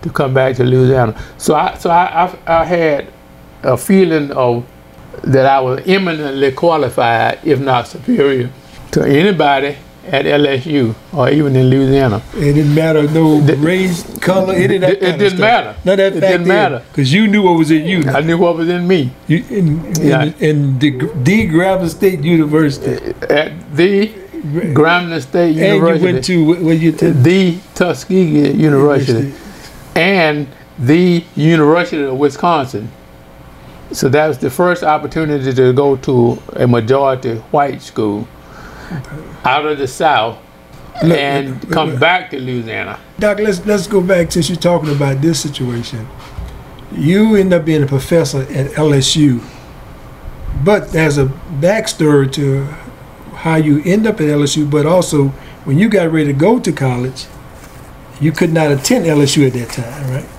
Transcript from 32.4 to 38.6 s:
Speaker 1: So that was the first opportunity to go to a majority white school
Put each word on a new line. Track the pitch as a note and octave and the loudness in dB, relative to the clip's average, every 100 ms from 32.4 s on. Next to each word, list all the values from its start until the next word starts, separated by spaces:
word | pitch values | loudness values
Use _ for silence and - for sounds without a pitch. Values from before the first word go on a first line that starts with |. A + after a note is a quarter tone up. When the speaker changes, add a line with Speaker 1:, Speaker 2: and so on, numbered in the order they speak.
| F3 E3 C3 - A2+ - - - - - - - - - - | 0 0 -2 -8 -10 -16 -20 -20 -20 -20 -20 -20 -20 -20 -16
Speaker 1:
So | - C#3 | -4 0
that | C#3 D#3 | 2 2
was | C3 | 0
the | C#3 | -4
first | B2+ F3+ F3 | 0 0 0
opportunity | E3 D3+ C#3+ E3 D#3 D3 C3 | 0 0 -2 -4 -2 -2 -2
to | B2+ B2+ | 2 2
go | B2+ C#3+ C3+ | 4 2 0
to | C3+ B2+ A#2 B2 - | 0 2 2 0 -8
a | - B2 | -2 2
majority | A#2+ A2 C3 C#3 C3 C3 A2+ - | 2 2 2 2 0 -4 -8 -4
white | D3+ C#3+ B2 | -2 -2 -4
school | - - G#2+ G#2 A#2+ - - - | -12 -4 -4 -4 -8 -16 -20 -20